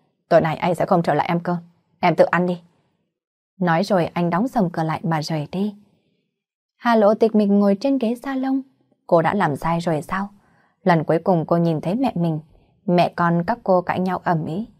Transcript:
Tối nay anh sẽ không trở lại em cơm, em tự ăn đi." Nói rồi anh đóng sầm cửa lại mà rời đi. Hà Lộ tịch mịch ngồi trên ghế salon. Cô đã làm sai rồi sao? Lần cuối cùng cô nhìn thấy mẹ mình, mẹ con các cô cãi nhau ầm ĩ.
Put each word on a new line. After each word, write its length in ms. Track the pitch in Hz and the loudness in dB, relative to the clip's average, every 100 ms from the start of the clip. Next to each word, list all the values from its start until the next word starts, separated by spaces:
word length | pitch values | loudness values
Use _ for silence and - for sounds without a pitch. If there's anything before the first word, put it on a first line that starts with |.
| _ _ - | _ _ 2
Tối 120 | 170 | 2
nay 140 | 160 156 | 2 0
anh 200 | 175 175 | -2 -2
sẽ 100 | 156 | 0
không 180 | 175 | 0
trở 100 | 170 | 2
lại 140 | 147 - | 0 0
em 120 | 170 | -2
cơm, 180 | 170 175 - _ _ _ | -2 -6 -8 _ _ _
em 160 | 180 165 | 0 4
tự 100 | - | 4
ăn 200 | 175 180 | 2 0
đi." 160 | 175 - _ _ _ _ _ _ _ _ - | -4 -10 _ _ _ _ _ _ _ _ -4
Nói 240 | 180 165 | 0 0
rồi 220 | 202 196 160 | 2 0 0
anh 240 | - 175 | -2 -2
đóng 180 | 170 254 | 0 -2
sầm 220 | 247 175 | 0 -2
cửa 140 | 165 | -2
lại 180 | 160 156 | -4 -4
mà 180 | 160 160 | -4 -4
rời 260 | 151 160 143 | -4 -6 -4
đi. 240 | 180 208 202 _ _ _ _ _ _ _ _ _ _ | -4 -6 -6 _ _ _ _ _ _ _ _ _ _
Hà 180 | 240 226 | 0 4
Lộ 180 | 208 | 4
tịch 220 | 220 220 214 | 4 2 2
mịch 140 | 208 | 2
ngồi 280 | 202 202 202 | 4 4 2
trên 180 | 277 277 | 0 -2
ghế 180 | 226 240 | -2 -4
salon. 460 | 277 269 262 269 262 _ _ _ - | -6 -6 -2 -4 -6 _ _ _ 0
Cô 140 | 175 | 2
đã 120 | 160 | 2
làm 220 | 202 170 139 | 0 0 -2
sai 240 | 165 170 | -4 -2
rồi 220 | 170 156 | -2 -4
sao? 280 | - 185 202 - _ _ _ _ | -4 -8 -8 -12 _ _ _ _
Lần 200 | 190 170 | 2 2
cuối 160 | 147 160 | 2 0
cùng 260 | 165 175 156 | 2 0 2
cô 120 | 170 | 0
nhìn 240 | 170 156 | 0 -2
thấy 140 | 165 220 | -4 -2
mẹ 160 | 269 - | -2 -2
mình, 240 | 170 156 - _ _ _ - | -2 -2 -8 _ _ _ 0
mẹ 280 | 175 165 - | 2 2 0
con 280 | 170 170 170 | 0 0 -2
các 120 | 147 | -4
cô 180 | - 185 | 0 0
cãi 180 | 175 165 | 0 -4
nhau 220 | 185 175 | -4 -4
ầm 220 | - 165 156 | -2 -4 -4
ĩ. 220 | 165 233 _ | -8 -10 _